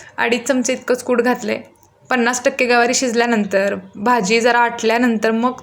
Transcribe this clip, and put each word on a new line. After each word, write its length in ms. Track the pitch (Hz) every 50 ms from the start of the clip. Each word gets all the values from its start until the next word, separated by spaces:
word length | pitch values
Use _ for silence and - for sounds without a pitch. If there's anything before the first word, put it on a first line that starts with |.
| - - - -
अडीच 300 | 233 240 240 240 233 -
चमचे 240 | 269 254 247 269 254
इतकंच 320 | - - - 247 247 -
कूट 180 | - 247 233 233
घातले. 360 | 247 240 240 - 208 - - - - _ _ _ _ _ _ _ -
पन्नास 340 | 254 247 233 233 247 240 -
टक्के 220 | 269 269 - 254
गवारी 280 | 233 240 240 240 240 254
शिजल्यानंतर, 800 | - 269 247 220 233 233 240 233 214 208 185 196 190 196 202 202 190 - - -
भाजी 460 | - 202 240 247 233 196 185 226 226
जरा 180 | 220 247 233 240
आटल्यानंतर 720 | 240 233 233 233 - 220 220 240 247 240 226 214 214 220
मग 220 | 220 226 233 247 240 -